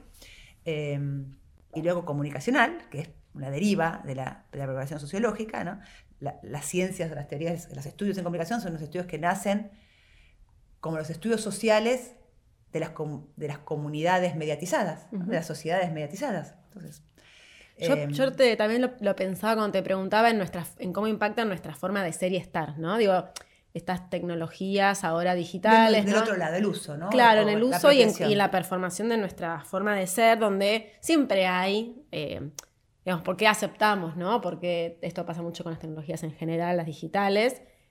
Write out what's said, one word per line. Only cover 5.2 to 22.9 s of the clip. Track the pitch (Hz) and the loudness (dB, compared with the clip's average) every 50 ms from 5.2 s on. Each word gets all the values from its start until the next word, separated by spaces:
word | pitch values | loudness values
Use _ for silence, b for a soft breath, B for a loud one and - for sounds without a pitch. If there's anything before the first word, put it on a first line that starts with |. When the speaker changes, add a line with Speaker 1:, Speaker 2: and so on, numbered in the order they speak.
| 240 220 208 220 220 214 - 226 185 | 0 0 -2 -4 -8 -8 -6 -6 -6
Speaker 1:
¿no? | 170 - B B B B B B B - - | -6 -8 B B B B B B B -16 -12
La, | 139 131 - - - | -10 -10 -10 -10 -12
las | - 127 143 - | -12 -10 -8 -8
ciencias, | - - 180 185 190 190 - 170 165 | -4 -2 -2 -2 -2 -4 -6 -8 -6
las | 156 143 139 | -8 -10 -10
teorías, | - 147 143 165 170 170 170 - - 139 | -8 -8 -6 -4 -4 -4 -6 -8 -12 -14
los | 135 139 | -14 -14
estudios | 143 - - 208 202 190 | -14 -8 -4 -4 -2 -2
en | 190 175 | -2 -4
comunicación | 175 170 165 165 160 233 240 | -4 -4 -4 -4 -4 -4 -4
son | 190 180 165 | -4 -6 -8
los | 151 | -8
estudios | 156 139 - 180 175 | -8 -8 -8 -8 -8
que | 180 - 147 | -8 -6 -2
nacen | 165 175 190 196 - 208 202 214 214 b b b b b b b b b b b b b b b - _ _ _ _ _ _ _ | 0 0 0 0 0 0 0 0 -2 b b b b b b b b b b b b b b b -20 _ _ _ _ _ _ _
como | - 160 165 | -8 -6 -4
los | 156 156 156 | -4 -6 -6
estudios | - - - 220 226 220 | -8 -6 -2 0 0 0
sociales | 220 202 - - - 220 214 214 220 233 254 247 - - - - _ _ _ _ _ _ _ _ _ _ | -2 -4 -4 0 4 4 4 6 4 2 0 0 -4 -10 -18 -20 _ _ _ _ _ _ _ _ _ _
de | - 160 | -6 -6
las | 156 160 | -6 -6
com-, | 160 - 156 151 147 143 147 - _ | -6 -8 -8 -8 -8 -10 -12 -16 _
de | - 156 | -10 -8
las | 143 143 - | -8 -8 -10
comunidades | - - 156 147 147 147 151 151 160 175 185 185 180 175 143 | -8 -8 -6 -6 -4 -6 -4 0 2 2 4 4 2 0 -2
mediatizadas, | 160 156 156 147 143 185 185 302 294 208 165 156 - - - | -2 -4 -4 -4 -4 -2 -2 0 0 0 -2 -4 -8 -12 -10
¿no? | 226 190 | -8 -8
Speaker 2:
Ujú. | 175 196 | -4 -2
Speaker 1:
De | 202 | -4
las | 160 165 | -4 -4
sociedades | - 156 - - 156 175 190 180 175 | -6 -8 -8 -4 -2 0 0 0 -2
mediatizadas. | 160 151 151 143 - 185 285 277 202 165 143 - - - _ | -4 -6 -6 -8 -6 -6 -4 -4 -4 -4 -6 -10 -16 -20 _
Entonces, | _ - 196 160 151 - - - _ _ b b b b b b b b b b b b - | _ -20 -18 -18 -18 -18 -20 -20 _ _ b b b b b b b b b b b b -4
Speaker 2:
Yo, | - 247 277 | 0 2 2
Speaker 1:
em, | 302 - - | 2 2 -2
Speaker 2:
yo | - - 262 269 | 0 0 0 0
te, | 269 269 262 240 220 | 4 4 4 6 6
también | 214 214 214 226 247 | 4 2 2 2 2
lo, | 254 254 254 - | 0 0 -2 -2
lo | 208 202 190 | 0 0 0
pensaba | 190 190 190 185 - - 220 226 | 0 -2 -4 -4 -2 0 0 0
cuando | 220 214 208 | 2 0 0
te | 190 190 180 | 0 0 0
preguntaba | 190 190 190 190 190 208 214 226 233 | 0 -2 -2 0 2 4 4 6 4
en | 226 | 4
nuestra, | 208 185 175 - 175 160 - - - | 2 0 -2 -4 -8 -10 -10 -12 -10
en | - 180 175 | -8 -6 -4
cómo | 196 214 | -2 -2
impactan | 220 214 208 214 208 214 240 226 | -2 0 0 -2 -2 0 -2 -2
nuestra | 214 185 160 - 147 151 | -2 -4 -6 -8 -12 -10
forma | - - 185 202 202 190 | -6 -4 -4 -2 -2 -2
de | 165 156 | -4 -2
ser | - 185 180 | -2 -2 0
y | 190 | 0
estar, | 175 - - - 180 156 151 147 | -2 -4 -4 -4 -4 -4 -4 -6
¿no? | 156 160 165 | -6 -4 -2